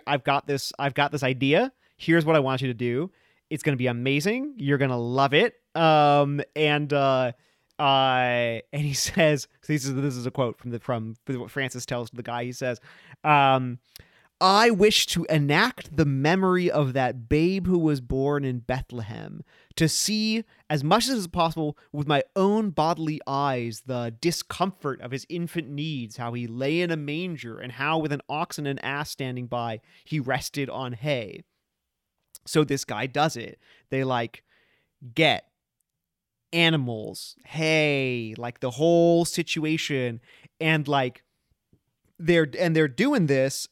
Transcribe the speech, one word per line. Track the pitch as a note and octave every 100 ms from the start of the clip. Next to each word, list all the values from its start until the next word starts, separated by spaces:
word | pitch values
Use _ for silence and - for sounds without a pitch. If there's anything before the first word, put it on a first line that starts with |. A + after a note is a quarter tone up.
| -
I've | C#3+
got | - C#3 -
this, | C#3 - -
I've | C#3 C3
got | C#3+
this | D3
idea. | C3+ B2+ C3+ E3 C4 _ _ -
Here's | - E3 D#3
what | D#3+
I |
want | C3 C3
you | C3
to |
do. | A#2 A#2+ B2 F#3 _ _ _ -
It's | D#3
gonna | D#3 C3
be | B2
amazing. | A#2+ C3 C#3+ F3+ B3 D4 B3+
You're | C#3 C#3
gonna | C3+ B2
love | A#2+ C3 C#3 D3
it." | A3+ - _ D#3+
Um, | D#3+ D#3 D3 C#3+ C#3+ C#3+ - D3
and, | D3+ D3 D3
uh, | C#3+ C3+ C3 B2 - _ _ _ -
uh, | C#3+ C3+ C3+ B2+ B2 A#2+ A#2+ A#2 -
and | C#3+
he | D3
<laughs> | C3
says, | - F#3+ D#3 D3 - _ -
this | D3+ C3+
is, |
this | C3+ C#3+ B2
is | A#2+
a |
quote | - A#2+ -
from | B2
the, | A#2
from | - A#2 A2 A2+ -
what | B2+ G#2
Francis | C#3+ C3 B2+ -
tells | A#2+ A2+
the | -
guy. | A#2 A#2+
He | B2
says, | B2 B2+ A#2 - - - -
um, | D3+ D3 C#3 C3 B2+ B2 _ - - _ _ -
"I | F#3 G3+ A#3
wish | G3 G#3 - -
to | F3 -
enact | D#3 C#3+ D3+ A#3+ - - D#3
the | D3
memory | C3+ D3 F#3+ F#3 F3+ F3
of | D3+ C3+
that | C3 B2+ C3 A2+
babe | D3+ E3+ F#3+ F3
who | F3+
was | D#3 C#3
born | A#2+ C3+ C#3 D3 C3+
in | B2
Bethlehem, | A2+ B2+ - A#2+ G#2 A2 G2+ G#2 - _ _ -
to | D#3+
see | - - G#3+ A3 A3+ - _ -
as | D3
much | D3+ G#3 A#3+
as |
is | B3 E3+
possible | F3 E3 D#3+ D3+ - -
with | D3 C#3+
my | D3 - F#3+
own | F#3+ G#3+ G#3+
bodily | D#3 D#3 D#3+ D#3 D#3 -
eyes | C#3 C#3+ B2+ A#2 A2 B2+
the | B2 A#2+ A2+
discomfort | E3+ E3 - - F#3 - D3 -
of | B2
his | C3+ -
infant | E3+ E3+ F3 C#3
needs, | C#3+ D#3+ C#3 A2+ -
how | A#2+
he | A#2+ A#2
lay | A#2+ C3+ E3+
in | F3
a | D#3+
manger, | C#3+ D#3 F3+ D3 A#2+ A2
and | B2
how | A#2 C#3+ D#3+
with | D3+
an | C#3+ -
ox | D3 E3+ -
and | C#3+
an | C3+
ass | B2+ C#3+ C#3+
standing | - C3 B2 B2
by, | B2 A#2 G#2+ _ _
he | - D#3
rested | B2+ B2+ - D3 C3+
on | B2+ B2+
hay." | A2+ D3 C3 G2+ E2+ - _ _ _ _ _ _ _ _ - -
So | D#3
this | C#3+ C3+ -
guy | G#2+ C3
does | C#3 D#3 A#2+
it. | G#2+ - _ _ -
They, | C3+
like, | C3 B2 A#2 - _ _ _ _ _ _ B2 B2
get | D#3 G#2+ _ _ _ _ _ _ _ _ _ _ -
animals, | E3+ E3 D#3+ B2 A2 G#2+ - - - -
hay, | D#3 D#3+ D#3 D3+ C#3 C3 B2 A2+ A2
like, | A#2+ -
the | B2+
whole | A#2+ E3 E3+ E3+ E3+ E3
situation, | - D#3+ E3 D#3 D#3+ - C#3 B2 A#2 _ - - -
and, | D#3+ D#3 C#3+
like, | C#3 B2+ - _ _ _ _ _ _ _ _ _ -
they're, | E3 E3+ D3+ -
and | F3+ D#3+
they're | D3+
doing | A#2+ C4 C#4 D#3
this, | C3+ C3+ - -